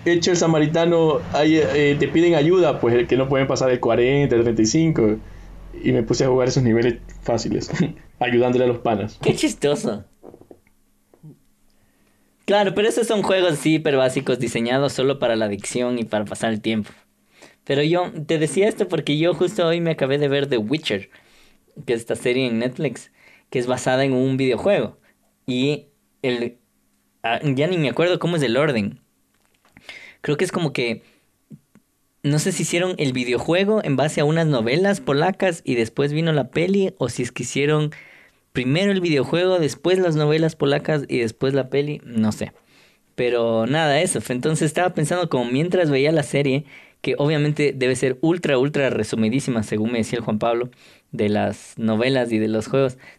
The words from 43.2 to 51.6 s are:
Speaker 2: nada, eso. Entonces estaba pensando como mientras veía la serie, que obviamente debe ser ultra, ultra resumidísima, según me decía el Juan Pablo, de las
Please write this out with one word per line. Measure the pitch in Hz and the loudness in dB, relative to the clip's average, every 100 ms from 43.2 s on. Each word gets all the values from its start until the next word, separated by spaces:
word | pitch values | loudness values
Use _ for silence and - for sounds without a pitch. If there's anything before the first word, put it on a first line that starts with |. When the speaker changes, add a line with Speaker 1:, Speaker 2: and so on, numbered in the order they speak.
| 123 120 117 113 113 | -2 0 0 0 0
Speaker 2:
nada, | 156 156 139 | 0 2 2
eso. | 180 123 - | 0 -2 -4
Entonces | 127 156 156 160 | -4 -2 0 0
estaba | 170 180 | 0 -2
pensando | 175 147 180 170 | -2 -2 -2 -2
como | 131 120 | -2 -2
mientras | 127 175 185 165 | -2 0 0 2
veía | 139 143 | 2 2
la | 160 | 0
serie, | 135 143 143 135 - - - _ | 0 0 0 -2 -4 -14 -20 _
que | - 127 | -6 -2
obviamente | 147 156 147 147 147 135 | 0 0 0 0 -2 0
debe | 127 127 | -2 0
ser | 135 127 | -2 0
ultra, | 160 175 175 131 | 0 0 0 2
ultra | 143 147 131 | 2 0 0
resumidísima, | 113 107 113 110 131 135 117 | 0 -2 -2 0 0 -2 -4
según | 104 107 110 | -2 -2 -2
me | 120 | -2
decía | 107 120 | -2 -4
el | 113 | -4
Juan | 107 | -2
Pablo, | 117 117 123 - - - _ | 0 0 -2 -10 -20 -20 _
de | 110 104 | -4 0
las | 104 101 104 | 0 -2 -4